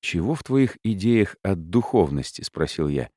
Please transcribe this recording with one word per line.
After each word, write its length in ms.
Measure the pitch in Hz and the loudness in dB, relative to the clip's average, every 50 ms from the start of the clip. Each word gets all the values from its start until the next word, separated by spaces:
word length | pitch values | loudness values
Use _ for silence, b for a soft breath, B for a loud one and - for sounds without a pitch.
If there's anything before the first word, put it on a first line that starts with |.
«Чего 320 | - - - 87 80 110 160 | -8 -4 -2 -2 0 -2 -2
в 100 | 156 - | -4 -4
твоих 340 | - 131 135 135 120 - - _ | -2 0 0 0 0 -4 -4 _
идеях 520 | 110 110 95 92 117 120 113 104 98 - _ _ | -4 -2 0 2 4 4 4 4 2 0 _ _
от 260 | 98 98 87 82 80 | -2 -2 -2 -4 0
духовности?» 720 | 87 120 117 - - 120 90 73 69 71 67 - - - | 0 0 0 2 4 4 4 4 2 -4 -4 -6 -10 -12
спросил 460 | - - _ - 80 73 - - 80 73 | -14 -12 _ -4 -4 -4 -2 -2 -2 0
я. 220 | 71 69 62 - _ | 0 -2 -4 -6 _